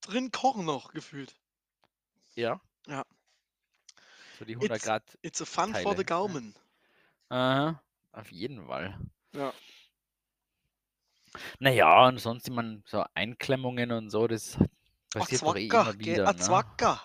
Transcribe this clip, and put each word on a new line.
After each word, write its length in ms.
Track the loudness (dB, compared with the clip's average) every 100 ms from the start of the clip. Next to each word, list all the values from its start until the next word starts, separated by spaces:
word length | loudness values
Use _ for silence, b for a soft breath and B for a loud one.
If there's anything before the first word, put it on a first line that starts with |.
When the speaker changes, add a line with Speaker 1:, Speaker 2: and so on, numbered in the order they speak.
Speaker 1:
drin 280 | -6 -4 -4
kochen 360 | -2 -2 0 -2
noch 260 | -4 -6
gefühlt. 420 | -14 -14 -14 -16 -18 _ _ _ _ _ _ _ _ _
Speaker 2:
Ja. 260 | -4 -4 -4 -10 _ -10
Speaker 1:
Ja. 180 | -10 -10 _ _ _ _ _ _ _ -20 _ B B B B
Speaker 2:
So 80 | -14
die 100 | -6
hundert 220 | -4 -4
Speaker 1:
It's, 60 | -2
Speaker 2:
Grad 320 | -4 -4 -14
Speaker 1:
it's 220 | -12 -10
a 20 |
fun 300 | -6 -4 -2
for 60 | -2
the 0 |
Speaker 2:
Teile, 140 | -2 -2
ne? 60 | -2
Speaker 1:
Gaumen. 480 | -2 -2 -6 -10 -18 _ _ _ _ _ _ _
Speaker 2:
Aha, 540 | -2 2 2 0 -4 _ _ _
auf 200 | -20 -18
jeden 340 | -10 -10 -10 -10
Fall. 320 | -8 -8 -10 -14 -16 _
Speaker 1:
Ja. 180 | -8 -8 -8 -18 -20 _ _ _ _ _ _ _ _ _ _ _ _ _ _ B B B B
Speaker 2:
Na 120 | 2
ja, 380 | 6 10 10 10
und 100 | 6
sonst, 300 | -4 -6 -6
ich 60 |
mein, 280 | -6 -6 -10 -8
so 180 | -6 -4
Einklemmungen 800 | -4 -6 -6 -2 -2 -2 -4 -4
und 160 | -4 -2
so, 180 | 0 0
das 300 | -2 -6 0 0 0 _ _ _
Speaker 1:
Ach, 60 | -6
Speaker 2:
passiert 220 | -2 0
doch 120 | 2 0
eh 120 | 2
Speaker 1:
Zwacka, 140 | 4
Speaker 2:
immer 100 | 4 0
Speaker 1:
gell? 140 | -2
Speaker 2:
wieder, 140 | 2 2
Speaker 1:
Ah, 40 |
Speaker 2:
ne? 60 | 2
Speaker 1:
Zwacka. 640 | 2 2 2 0 0 0